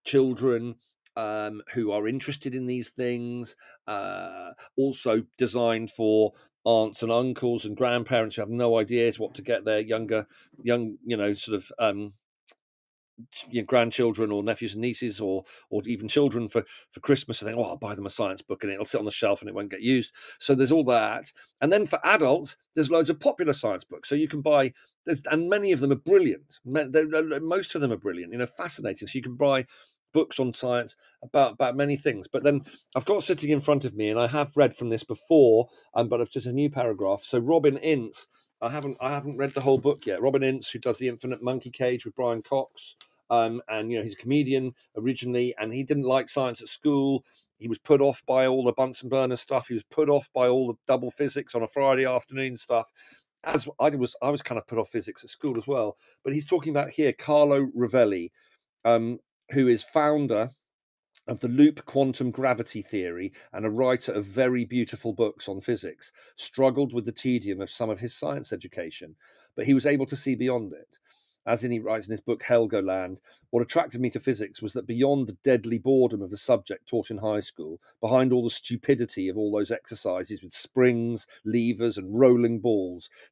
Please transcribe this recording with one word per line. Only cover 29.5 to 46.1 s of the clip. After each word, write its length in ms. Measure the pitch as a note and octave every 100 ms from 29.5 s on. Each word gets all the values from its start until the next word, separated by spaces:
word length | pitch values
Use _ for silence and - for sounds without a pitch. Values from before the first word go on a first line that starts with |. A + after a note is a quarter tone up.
| C3+ B2+ - _ _ _
books 260 | D#3 - -
on 140 | B2+
science 420 | A#2 B2+ B2 A#2 - _ _
about, 300 | B2 C#3+ C3
about 240 | G#2 B2+ C3
many 180 | C#3+
things. 320 | C#3+ D3 G#2+ F2+
But 160 | C3
then 200 | D3 C#3+ - - _ C3
I've 80 |
got 180 | D#3 F#3
sitting 280 | F3+ E3+ D3
in 100 | D3
front 240 | D3 D3
of 100 | C3
me, 140 | G#2 G#2+
and 100 | A2
I 80 | A#2+
have 300 | D3 C#3+ D3+
read 180 | C#3+
from 140 | - A#2+
this 160 | A2+
before, 640 | - A2+ - A#2+ B2 A2+ B2 - _
um, 160 | - A#2
but 140 | A#2
it's 100 | A#2
just 140 | C3 A#2
a 60 |
new 180 | B2+ C#3+
paragraph. 500 | C#3+ B2 G2+ F#2+ G2
So 180 | - B2+
Robin 380 | A#2+ E3 D3 C3+
Ince, 500 | D#3 D3 A2+ - - _ _ _
I 80 | A#2
haven't, 260 | D3 C#3+ B2
I 80 | C3
haven't 260 | C#3+ C#3+ C3
read 160 | C#3
the 80 | C3+
whole 160 | C3 C3+
book 300 | C3+ C#3+ -
yet. 160 | F#2
Robin 200 | B2+ C#3
Ince, 280 | C3+ C3 G#2+
who 80 | A#2
does 180 | B2 A2
The 120 | B2+
Infinite 340 | A#2 B2+ B2
Monkey 260 | B2 B2+ B2
Cage 380 | - B2+ B2 A2
with 100 | -
Brian 240 | A#2+ A#2
Cox, 560 | - C3+ C3+ - - - - _ -
um, 320 | A#2 A2+ A#2+ A2+
and, 240 | A2 A2
you 60 | A#2
know, 40 |
he's 120 | G#2+
a 20 | G2
comedian 560 | A#2+ D3 C3 C3+ C3 - _ A2+
originally, 580 | A#2 B2 B2 B2 B2 -
and 160 | G#2+
he 80 | B2
didn't 220 | C3 C#3+
like 260 | B2+